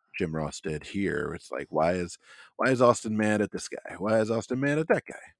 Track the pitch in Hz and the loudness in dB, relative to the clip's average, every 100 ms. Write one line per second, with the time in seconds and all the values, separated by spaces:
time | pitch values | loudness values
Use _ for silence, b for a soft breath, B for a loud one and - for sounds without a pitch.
0 | _ - 87 78 73 - 80 76 - 98 | _ -6 -4 -2 -4 -6 -6 -6 -6 -4
1 | 95 73 73 80 - 65 73 76 82 90 | -2 -2 -4 -8 -8 -8 -4 0 2 2
2 | 87 - B B B B 123 127 123 113 | -2 -8 B B B B 2 6 6 6
3 | 110 107 107 104 101 92 - - - - | 2 0 2 2 2 -2 -10 -12 -12 -6
4 | 104 110 110 113 - 127 143 147 160 196 | 0 2 2 0 -2 -2 0 0 2 0
5 | - - - | -2 -14 -18